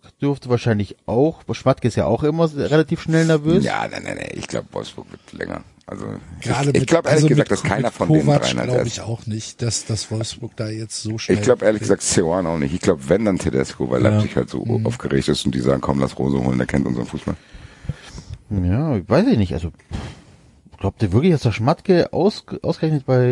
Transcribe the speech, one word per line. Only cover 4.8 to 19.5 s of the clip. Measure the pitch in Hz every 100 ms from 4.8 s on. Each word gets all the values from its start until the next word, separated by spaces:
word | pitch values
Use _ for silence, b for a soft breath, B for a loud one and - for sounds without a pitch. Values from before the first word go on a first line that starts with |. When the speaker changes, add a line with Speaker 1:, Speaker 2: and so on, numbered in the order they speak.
| 55 - 50
Speaker 2:
wird | 50 -
länger. | 50 50 50 - _ -
Also | 98 107 101 - 82
Speaker 3:
Gerade | 117 123 143
Speaker 2:
ich, | 135
ich |
Speaker 3:
mit, | 127
Speaker 2:
glaub | 165 139
ehrlich | 151 151
Speaker 3:
also |
Speaker 2:
gesagt, | 147 -
Speaker 3:
mit, | 98
Speaker 2:
dass | -
keiner | 202 117
Speaker 3:
mit |
Speaker 2:
von | - 90
den | 78
Speaker 3:
Kovac | 73 143
Speaker 2:
dreien | - 123
als | 120
Speaker 3:
glaub | 123
Speaker 2:
erstes | 120
Speaker 3:
ich | -
auch | 104 113 107
nicht, | 110 - -
dass, | 117 - -
dass | 110 -
Wolfsburg | 110 113 - 117 -
da | 107
jetzt | 110 110 -
so | 107 113
schnell | - 98
Speaker 2:
Ich |
glaub | 104 120
ehrlich | 101 107
Speaker 3:
geht. | 107
Speaker 2:
gesagt, | 95
Seoane | - 107 80 92 82
auch | 82
nicht. | 69
Ich | 87
glaub, | 101 78 67
wenn | 95 107
dann | 87
Tedesco, | - 64 67 - 64
weil | 64
Speaker 4:
Ja. | 64
Speaker 2:
Leipzig | 107 104 -
halt | -
so | 60 76
Speaker 3:
Mhm. | 113 113
Speaker 2:
aufgeregt | 120 - 69 78
ist | 73 -
und |
die | 64
sagen, | 62 65
"Komm, | 65 69
lass | 65 -
Rose | 65 67
holen, | 64 62
der | 62
kennt | 69 64
unseren | 60 60
Fußball." | 76 - 82 B B B B B B B B B B -
Speaker 1:
Ja, | 101 90 107 160 202 -
weiß | 151 254
ich | 151
nicht. | 92